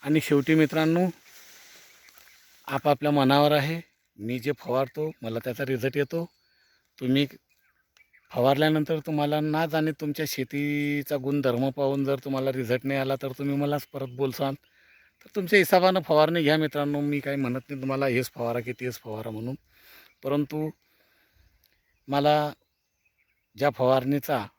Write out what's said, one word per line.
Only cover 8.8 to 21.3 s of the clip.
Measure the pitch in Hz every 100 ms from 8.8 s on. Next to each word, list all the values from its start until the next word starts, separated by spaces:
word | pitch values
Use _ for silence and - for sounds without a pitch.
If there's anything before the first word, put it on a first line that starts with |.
| 147 160
तुम्हाला | 151 151 147 151
ना | 151 151 165
जाणे | 156 156
तुमच्या | 151 151 143 151
शेतीचा | - 127 143 147 147 147 147 139 147
गुणधर्म | 131 143 135 120 135
पाहून | 131 135 139
जर | 139 139
तुम्हाला | 139 135 135
रिझल्ट | 131 117 123
नाही | 139 139
आला | 135 135
तर | 139
तुम्ही | 127 143 139
मलाच | 143 147 -
परत | 139 135
बोलसाल. | 123 135 123 139 139 _ _ _ _ _ _
तर | - -
तुमच्या | 180 208
हिशोबानं | 175 185 185 190
फवारणी | 160 151 156 170
घ्या | 147 156
मित्रांनो. | 151 147 147 143
मी | 147 147
काही | 135 139
म्हणत | 131 127 -
नाही | 139
तुम्हाला | 131 135 139
हेच | 123 123
फवारा | - 117 117
की | 120
तेच | 123 123
फवारा | 117 117 107 113
म्हणून, | 110 120 139 _ _ _ - _ _
परंतु | 135 143 143 156 156 - _ _ _ _ _